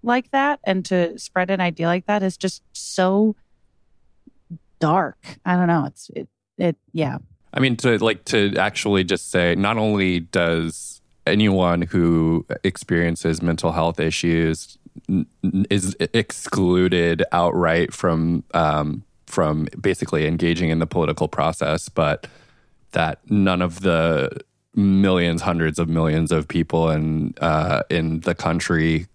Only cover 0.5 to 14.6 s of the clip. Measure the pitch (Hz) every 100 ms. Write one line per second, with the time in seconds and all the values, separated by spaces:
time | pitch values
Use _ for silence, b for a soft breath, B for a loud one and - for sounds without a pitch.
0.5 | 294 - 190 180 185 170 - - - 180
1.5 | 190 180 165 165 175 175 208 190 - 190
2.5 | - _ - - - 185 196 220 208 _
3.5 | _ _ _ _ _ _ _ - _ _
4.5 | 170 _ _ 160 - 151 - B B -
5.5 | 180 175 170 131 - - - - _ _
6.5 | - 180 - _ 165 147 - - _ _
7.5 | - 135 117 127 110 113 110 - 117 101
8.5 | 98 98 - 110 101 90 95 - 92 87
9.5 | 85 98 113 110 104 92 87 85 92 85
10.5 | 82 82 - - - _ _ - 101 107
11.5 | 95 90 87 85 92 85 82 80 82 -
12.5 | - 98 - - 85 85 85 82 82 85
13.5 | 82 87 82 82 85 80 78 85 82 82
14.5 | 80